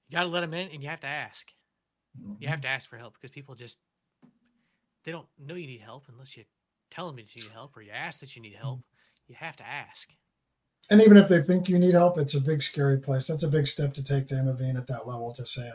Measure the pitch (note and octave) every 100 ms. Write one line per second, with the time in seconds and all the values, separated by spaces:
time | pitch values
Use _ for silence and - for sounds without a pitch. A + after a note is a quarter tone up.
0 | _ E3 F3+ F3 E3+ E3 F#3+ D3 C#3+ D#3+
1 | C#3 D3 A2+ - - _ _ _ _ _
2 | _ - G2+ G#2 C#3 D#3 C3 C3 - A#2
3 | A#2 - C3 - C3+ A#2 A#2+ - _ _
4 | _ _ _ _ _ _ _ _ _ _
5 | - E3+ C#3 _ C#3+ F3+ D3 A#2+ G#2 B2+
6 | C3+ A#2+ C3+ A#2+ A2 _ _ _ _ -
7 | F3 B2+ G#2 - A2 A2 C#3 A2+ G#2 A2+
8 | E3 - C3+ B2 A2+ G2+ C3+ B2+ - _
9 | _ _ _ A#2+ D#3+ C#3+ A2 C#3 A2+ -
10 | - _ _ _ _ _ _ _ - G#3
11 | A3 G3+ E3+ E3+ D3+ F3+ F3+ F3+ F3+ F3
12 | F3 F3 C#3 D3 C3+ D#3 - - C#3 C3+
13 | C3+ C3 C3+ D3+ D3 D#3 C#3 - C#3+ C#3
14 | C3+ C#3 C3+ C3+ C3 B2+ C3 B2+ B2 B2
15 | A#2+ B2 A#2+ A#2+ B2 - A#2+